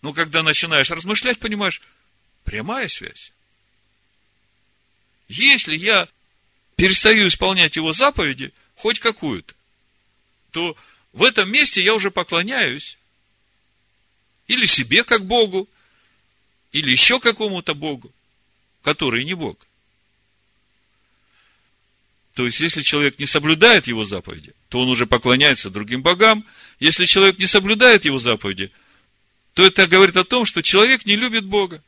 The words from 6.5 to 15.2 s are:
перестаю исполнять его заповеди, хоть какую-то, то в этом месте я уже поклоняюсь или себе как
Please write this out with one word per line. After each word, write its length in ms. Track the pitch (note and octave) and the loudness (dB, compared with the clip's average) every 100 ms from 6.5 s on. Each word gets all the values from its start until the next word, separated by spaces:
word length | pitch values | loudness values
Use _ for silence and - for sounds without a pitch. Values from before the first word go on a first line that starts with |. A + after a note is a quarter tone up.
| _ _ - | _ _ -2
перестаю 520 | F#3 F#3+ G#3+ A3 G3 | 0 2 2 4 2
исполнять 480 | - F#3+ F#3+ E3 E3 | 0 -2 0 0 0
его 160 | D#3+ | -4
заповеди, 580 | D#3+ C4+ C#4+ D#3+ C3 C3+ _ _ _ | 0 0 0 -4 -6 -12 _ _ _
хоть 220 | G#3+ A#3 | -6 -2
какую-то, 540 | A#3 G#3+ D3+ G2 - - _ _ _ _ _ _ _ _ _ | -4 -4 -8 -8 -12 -20 _ _ _ _ _ _ _ _ _
то 220 | D#3+ E3+ D#3 _ _ _ | -8 -8 -8 _ _ _
в 100 | - | 0
этом 300 | B3+ A#3 F#3+ | 0 2 -2
месте 300 | B3 D4 - | 0 0 0
я 100 | F#3 | 0
уже 180 | A3 G3 | 0 -2
поклоняюсь 840 | F#3+ F3 E3+ F#3+ C4 F3 C3+ - - _ _ _ _ _ _ _ _ _ _ _ _ _ _ _ | -4 -4 -4 -4 -2 -4 -4 -12 -20 _ _ _ _ _ _ _ _ _ _ _ _ _ _ _
или 180 | B3 G#3+ | 0 2
себе 380 | - A#2+ D#3+ | 2 2 0
как 200 | A#3+ A3+ | 2 -2